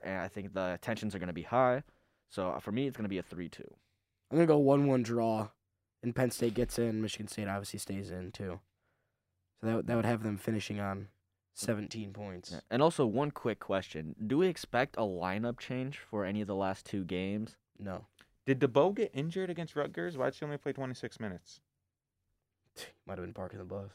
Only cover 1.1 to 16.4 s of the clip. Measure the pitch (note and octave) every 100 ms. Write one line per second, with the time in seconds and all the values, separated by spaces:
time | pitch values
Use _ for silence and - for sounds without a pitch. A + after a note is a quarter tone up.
1.1 | F#2+ F2+ E2+ E2 A#2+ B2+ B2+ - _ _
2.1 | _ _ - F#2 C2 A2 A2 C#3 B2 G#2
3.1 | F#2+ - E2 E2+ - - - _ _ _
4.1 | _ _ D#3 E3+ D3 C3+ C#3+ C#3+ B2+ A2+
5.1 | A#2 A2+ A2 G#2+ - _ _ _ _ A#2+
6.1 | A#2+ B2 - A#2+ G#2+ A#2+ - A#2 A2 A2
7.1 | - G#2+ - G2+ G2+ G2 G2 - G2 F#2+
8.1 | F#2 F#2 - G2 E2+ - _ _ _ _
9.1 | _ _ _ _ _ A2 A2+ - A#2 A2
10.1 | A#2 A2 G2 - A2 - G#2 G2 G2 G2
11.1 | _ _ _ _ - - G#2+ G#2 A2+ G2+
12.1 | G2+ G#2 F2+ - E2+ - A#2+ D#3+ E3 B2
13.1 | A2+ D3 - A#2+ G#2 - F#2+ - D#2 D#2
14.1 | - G#2+ C#3 F#3 - - A#2+ C#3 - G#2+
15.1 | F2+ F2+ G2+ A#2 A#2+ - B2+ C3 - -
16.1 | G#2+ F#2+ G#2